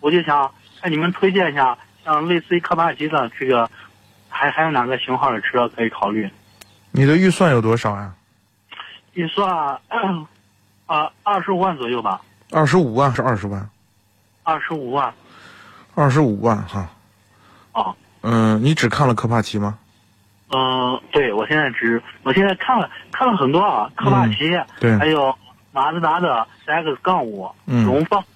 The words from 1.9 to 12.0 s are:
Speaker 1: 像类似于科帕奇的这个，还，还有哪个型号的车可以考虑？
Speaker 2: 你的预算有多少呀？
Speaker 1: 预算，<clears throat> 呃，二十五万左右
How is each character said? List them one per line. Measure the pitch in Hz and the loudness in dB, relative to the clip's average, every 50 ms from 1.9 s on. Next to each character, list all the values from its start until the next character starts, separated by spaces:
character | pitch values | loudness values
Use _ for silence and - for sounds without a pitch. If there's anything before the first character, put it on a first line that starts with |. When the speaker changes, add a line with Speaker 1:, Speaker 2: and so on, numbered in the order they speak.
| _ _ _ | _ _ _
Speaker 1:
像 | 160 156 151 156 170 | -2 -2 0 0 0
类 | 175 170 | -2 -2
似 | 165 - 180 | 0 0 -2
于 | 175 | -2
科 | 170 - 175 | 0 -2 -2
帕 | 165 165 170 151 | 0 0 -2 -2
奇 | - 147 151 | -4 -6 -2
的 | 156 147 131 117 - - | -2 -2 -2 -2 -6 -6
这 | 131 | -2
个， | 131 127 120 117 113 - - - - _ _ _ _ _ _ _ _ | 0 2 2 2 0 -4 -14 -20 -20 _ _ _ _ _ _ _ _
还， | - - - 143 | -6 -2 -2 -2
还 | 139 151 156 | 0 0 -2
有 | 160 | 0
哪 | 156 131 120 | 0 -2 -2
个 | 123 131 123 | -2 -4 -6
型 | - - 127 | -4 -4 -4
号 | 127 - 139 120 | -2 0 -2 -2
的 | 110 | -2
车 | 98 - - 123 120 113 | -4 -2 0 0 -2 -2
可 | - - 117 | -2 -4 -4
以 | 113 | -4
考 | - - - 101 | -2 -4 -4 -2
虑？ | 107 110 107 98 - _ _ _ _ _ - _ _ _ _ _ | -2 -2 -4 -6 -8 _ _ _ _ _ -20 _ _ _ _ _
Speaker 2:
你 | - - 135 | 0 2 4
的 | 139 151 | 4 4
预 | 170 185 190 | 4 4 2
算 | 170 - 190 170 | 2 4 2 4
有 | 139 120 110 | 4 4 4
多 | 113 113 | 2 0
少 | 117 - 113 104 | 0 0 -4 -4
呀？ | 98 104 98 92 _ _ _ _ _ _ _ _ _ _ _ - - - - - - _ _ _ | -4 -8 -12 -14 _ _ _ _ _ _ _ _ _ _ _ -20 -20 -20 -20 -20 -20 _ _ _
Speaker 1:
预 | 180 170 | -6 -6
算， | 160 - 196 202 190 185 165 151 143 139 131 _ _ | -4 -2 -2 0 0 0 -2 -2 -4 -4 -6 _ _
<clears throat> | - 240 220 190 185 170 151 - _ _ _ _ _ _ _ _ _ _ _ | -6 -4 -2 -2 -2 -4 -6 -12 _ _ _ _ _ _ _ _ _ _ _
呃， | - 160 151 156 - - _ _ | -4 -2 -2 -2 -2 -6 _ _
二 | 208 202 196 170 | -2 -2 0 0
十 | - 196 | -2 0
五 | 170 | 0
万 | 185 190 175 143 | 0 0 -2 -4
左 | 127 117 | -4 -4
右 | 123 120 | -4 -4